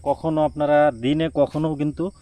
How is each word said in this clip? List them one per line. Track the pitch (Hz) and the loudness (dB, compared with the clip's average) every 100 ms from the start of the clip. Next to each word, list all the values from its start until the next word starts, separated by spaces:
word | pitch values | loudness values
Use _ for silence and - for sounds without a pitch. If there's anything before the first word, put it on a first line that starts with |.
কখনো | 143 143 160 156 | -4 -2 -2 0
আপনারা | 151 147 147 147 147 | 0 0 2 4 4
দিনে | 117 123 151 160 | 2 -2 0 0
কখনো | 147 139 151 160 147 | 0 0 0 -4 -2
কিন্তু | 151 143 180 - | -4 -4 -8 -8